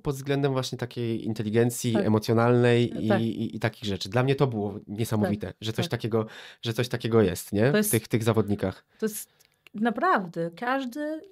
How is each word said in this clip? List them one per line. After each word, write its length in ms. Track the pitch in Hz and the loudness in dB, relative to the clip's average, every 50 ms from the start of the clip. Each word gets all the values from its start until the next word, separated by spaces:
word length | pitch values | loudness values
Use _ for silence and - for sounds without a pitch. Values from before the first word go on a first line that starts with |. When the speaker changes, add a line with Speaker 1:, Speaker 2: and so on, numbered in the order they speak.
| - | -4
Speaker 1:
pod 120 | 151 139 | -6 -6
względem 360 | 135 135 135 139 139 139 143 135 | -4 -2 -2 0 0 2 0 0
właśnie 240 | 131 127 - - 123 | 0 -2 -4 -4 -6
takiej 480 | 120 117 - 120 120 117 113 110 - | -8 -6 -6 -4 -4 -2 -2 -4 -4
inteligencji 680 | 110 110 - 110 107 104 117 117 120 120 - - 123 113 | -4 -4 -4 -2 0 4 4 4 4 2 0 -2 0 2
Speaker 2:
Tak. 120 | 107 98 | 2 2
Speaker 1:
emocjonalnej 840 | 107 107 107 104 - 113 113 117 120 123 120 120 123 120 120 120 113 - | 4 2 2 2 2 2 4 4 4 6 6 6 6 6 4 4 2 0
Speaker 2:
E, 60 | - | -2
Speaker 1:
i, 60 | 85 110 | 0 2
Speaker 2:
tak. 140 | - - | 2 2
Speaker 1:
i, 340 | 113 113 - - 113 - - | 2 0 -2 -4 -4 -6 -4
i 40 | 107 | -4
takich 240 | - 113 - - - | -4 -4 -4 -4 -6
rzeczy. 260 | 104 98 90 - 101 | -6 -4 -4 -4 -2
Dla 140 | 92 123 127 | -2 0 2
mnie 120 | 135 139 | 2 2
to 120 | 135 151 127 | 2 2 0
było 320 | 117 107 101 104 98 107 - - | 0 -2 -4 -4 -6 -8 -12 -8
niesamowite, 600 | 104 104 117 - 117 107 104 95 104 104 - 90 | -6 -6 -4 -2 0 0 0 0 0 -2 -6 -8
Speaker 2:
Tak, 80 | - - | -10 -8
Speaker 1:
że 120 | - 110 110 | -8 -6 -4
coś 120 | - 117 | -4 -4
Speaker 2:
tak. 60 | 165 | -4
Speaker 1:
takiego, 340 | - 117 - 113 110 113 107 110 - - - - - _ | -4 -4 -4 -2 0 0 -2 -2 -6 -16 -18 -20 -16 _
że 120 | - 120 110 | -6 -4 -2
coś 140 | - 123 123 | -2 -2 -2
takiego 320 | - 117 - 120 113 113 | -4 -4 -2 2 4 6
jest, 320 | 107 90 87 - - - - | 6 4 2 -2 -6 -2 0
nie? 180 | 98 110 131 | 2 4 4
Speaker 2:
To 60 | 156 208 | 4 2
jest 120 | 214 208 | 2 2
Speaker 1:
W 20 | |
tych, 160 | - 113 - - | 0 0 0 0
tych 160 | - 117 110 | -2 0 2
zawodnikach. 640 | 117 110 110 104 101 101 101 - 95 - - - _ _ - | 2 2 2 2 2 0 -2 -2 -4 -4 -6 -12 _ _ -6
Speaker 2:
To 60 | - | -6
jest 280 | 220 214 - - - _ _ _ _ _ _ _ _ - | -4 -4 -6 -12 -16 _ _ _ _ _ _ _ _ -6
naprawdę, 800 | 208 220 240 208 233 - 370 359 233 185 170 170 175 165 170 170 | -2 -2 -2 0 0 2 2 2 2 0 -4 -6 -6 -6 -6 -6
każdy 640 | - 240 247 262 269 277 247 233 294 294 302 311 311 311 - | -6 -4 -4 -2 -2 -4 -6 -6 -6 -6 -6 -6 -8 -10 -14